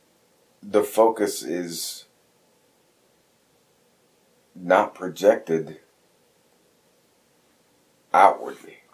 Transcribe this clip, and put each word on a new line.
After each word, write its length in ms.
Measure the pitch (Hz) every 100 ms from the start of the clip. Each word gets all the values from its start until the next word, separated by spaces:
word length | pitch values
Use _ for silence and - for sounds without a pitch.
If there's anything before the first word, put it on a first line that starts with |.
| _ _ _ _ _ _
the 220 | 101 104
focus 600 | - - 113 110 98 -
is 640 | - 87 85 82 - - - _ _ _ _ _ _ _ _ _ _ _ _ _ _ _ _ _ _ _ _ _ _ _ _ 90
not 400 | 90 92 - -
projected 840 | 92 80 98 113 - 80 71 - _ _ _ _ _ _ _ _ _ _ _ _ _ _ _ _ _ _ _ _ _ _ _
outwardly. 680 | 85 98 - 65 67 - - _